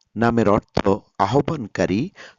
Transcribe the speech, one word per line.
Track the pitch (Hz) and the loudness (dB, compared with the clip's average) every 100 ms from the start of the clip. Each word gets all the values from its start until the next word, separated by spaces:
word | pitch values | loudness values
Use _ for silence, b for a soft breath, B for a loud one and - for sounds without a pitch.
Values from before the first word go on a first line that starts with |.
| _ - | _ -2
নামের | 117 117 104 | 0 2 2
অর্থ | 107 - - 101 98 - - 98 | 2 0 -4 0 -2 -4 -4 0
আহ্বানকারী, | 123 - 160 107 - - 95 165 - B | 0 0 -4 -6 -4 -2 -2 -4 -10 B